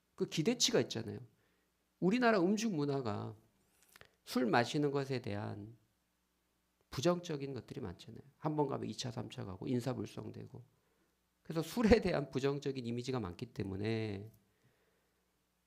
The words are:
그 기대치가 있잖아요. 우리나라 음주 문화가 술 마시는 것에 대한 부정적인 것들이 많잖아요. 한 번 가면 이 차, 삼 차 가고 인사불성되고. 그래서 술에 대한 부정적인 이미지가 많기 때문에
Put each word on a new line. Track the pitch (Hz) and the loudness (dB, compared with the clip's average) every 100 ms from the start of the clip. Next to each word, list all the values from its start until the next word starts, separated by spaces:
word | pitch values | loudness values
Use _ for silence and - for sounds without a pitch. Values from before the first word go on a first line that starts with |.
| _ | _
그 | - 190 | -4 -2
기대치가 | - 156 247 - 147 | 0 0 2 4 4
있잖아요. | 117 113 104 107 123 _ _ _ _ _ _ - | 2 -2 -8 -10 -12 _ _ _ _ _ _ -2
우리나라 | 175 247 233 214 | 2 4 4 6
음주 | 175 208 226 | 4 2 0
문화가 | 156 143 139 117 104 110 104 _ _ _ _ _ - - _ | 0 0 0 0 -2 -4 -10 _ _ _ _ _ -20 -20 _
술 | - 247 240 | -4 0 4
마시는 | 131 120 151 147 | 4 4 2 2
것에 | 139 135 127 | 0 0 -2
대한 | 110 101 110 104 104 120 _ _ _ _ _ _ _ _ _ _ _ | -2 -4 -4 -8 -12 -16 _ _ _ _ _ _ _ _ _ _ _
부정적인 | - 170 180 175 147 139 | 0 2 2 -2 -6 -6
것들이 | 123 - 139 | -8 -10 -8
많잖아요. | 110 90 - 113 - _ | -8 -10 -14 -18 -18 _
한 | 156 151 | -2 0
번 | 135 | 0
가면 | 127 113 | 0 -4
이 | 110 | -4
차, | 123 | -6
삼 | 117 113 | -6 -8
차 | 117 | -8
가고 | 107 92 - | -8 -6 -2
인사불성되고. | 123 123 120 107 117 107 107 110 117 120 _ _ _ _ _ _ _ | 0 0 -2 -4 -8 -10 -12 -14 -16 -20 _ _ _ _ _ _ _
그래서 | - 160 | -8 -4
술에 | 156 233 220 220 | -4 4 8 8
대한 | 185 151 147 | 6 0 0
부정적인 | 131 139 143 143 131 | 0 0 0 -2 -4
이미지가 | 120 120 123 127 | -2 -2 -2 -2
많기 | 95 85 117 | -2 -6 -8
때문에 | - 98 104 107 113 110 98 107 - _ _ _ _ _ _ _ _ _ _ _ _ | -4 -4 -2 -2 0 -2 -4 -10 -18 _ _ _ _ _ _ _ _ _ _ _ _